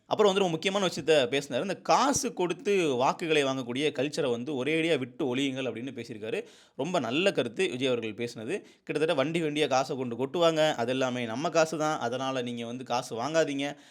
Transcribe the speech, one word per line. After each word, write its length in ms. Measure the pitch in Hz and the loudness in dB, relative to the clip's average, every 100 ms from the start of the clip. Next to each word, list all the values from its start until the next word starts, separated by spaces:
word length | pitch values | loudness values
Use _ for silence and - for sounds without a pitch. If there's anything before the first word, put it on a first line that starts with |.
| - | -2
அப்புறம் 260 | 139 208 | 4 4
வந்து 80 | 190 | 4
ஒரு 100 | 185 | 2
முக்கியமான 360 | 160 190 196 180 | 0 0 0 0
விஷயத்த 540 | 170 147 156 120 139 | 0 4 4 4 0
பேசினாரு. 220 | 143 147 | -2 -4
இந்த 120 | 190 | -4
காசு 580 | 160 - 170 269 - 233 | -2 4 4 4 2 -2
கொடுத்து 640 | 170 175 175 208 196 160 | -2 -2 -2 0 2 2
வாக்குகளை 500 | 120 139 180 165 156 | 2 2 2 2 2
வாங்கக்கூடிய 120 | 135 131 120 | 2 0 -4
கல்ச்சரை 560 | 123 151 139 147 156 123 | -2 0 0 -2 0 0
வந்து 340 | 117 127 139 | -2 -4 -4
ஒரேடியா 340 | 131 160 160 147 | 0 0 2 0
விட்டு 380 | 123 127 143 123 | -2 -4 -2 0
ஒழியுங்கள் 280 | 139 131 | 0 -2
அப்படின்னு 280 | 131 110 131 | -6 -6 -8
பேசியிருக்காரு. 500 | 117 113 107 214 277 - - _ - | -10 -12 -10 -6 -6 -6 -14 _ -6
ரொம்ப 220 | 147 185 | -2 0
நல்ல 340 | 117 139 196 | 0 2 2
கருத்து 360 | 156 120 113 190 | 2 0 -2 -2
விஜய் 180 | 123 135 | 0 0
அவர்கள் 260 | 120 110 | 0 -2
பேசினது. 460 | 104 117 120 113 202 - _ | -6 -6 -8 -8 -8 -10 _
கிட்டத்தட்ட 300 | - 147 156 | -6 -2 0
"வண்டி 280 | 151 135 170 | 2 0 0
வண்டியா 260 | 156 147 147 | 0 0 2
காசை 280 | 131 135 135 | 2 0 -4
கொண்டு 300 | 127 117 135 | -4 -4 -2
கொட்டுவாங்க, 480 | 175 165 160 156 | 2 2 4 2
அது 160 | - 117 | 2 -2
எல்லாமே 340 | 131 131 123 | 0 0 -2
நம்ம 260 | 117 113 170 | -4 -4 0
காசு 280 | 165 160 160 | 2 2 0
தான், 200 | 156 156 | -2 -2
அதனால 440 | 117 127 135 131 | -2 -4 -4 -4
நீங்க 240 | 123 120 117 | -4 -6 -8
வந்து 180 | 127 | -8
காசு 320 | 123 120 127 113 | -4 -4 -4 -6
வாங்காதீங்க" 600 | 131 165 147 139 143 147 - | 0 2 2 -2 -6 -8 -18